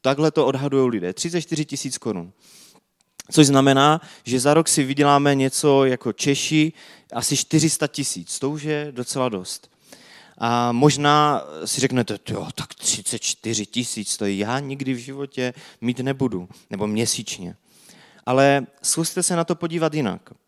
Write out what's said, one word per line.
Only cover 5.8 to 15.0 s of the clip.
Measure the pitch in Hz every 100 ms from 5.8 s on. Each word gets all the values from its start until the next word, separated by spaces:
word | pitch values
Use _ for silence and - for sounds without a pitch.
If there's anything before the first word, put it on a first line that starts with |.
jako | 135 127 123
Češi, | - 147 139 - 156 156 - - - _
asi | 117 120 143
čtyři | - 156 156
sta | - 147
tisíc. | - 139 - 165 -
To | 135
už | 151
je | 147 151 147
docela | 123 123 139 127
dost. | 101 92 - _ _ _ - - - - _
A | 117 120 120
možná | 120 147 139 147 151 151 131 69 78
si | 87 -
řeknete: | 127 123 110 104 -
"Jo, | 104 82
tak | - -
třicet | - - - - 117
čtyři | - - 110 110 104
tisíc, | - 120 - 101 -
to | 101
já | 98 104 131
nikdy | 143 139 135
v |
životě | 127